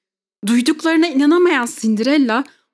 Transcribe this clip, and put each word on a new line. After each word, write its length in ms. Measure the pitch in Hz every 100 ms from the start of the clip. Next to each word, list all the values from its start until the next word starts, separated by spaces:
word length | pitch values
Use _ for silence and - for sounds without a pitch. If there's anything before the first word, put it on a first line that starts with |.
| _ _ _ _ 208
Duyduklarına 600 | 240 247 320 330 320 339
inanamayan 600 | 269 294 349 349 285 240 -
Cinderella, 640 | 220 214 233 302 254 226 277 _ _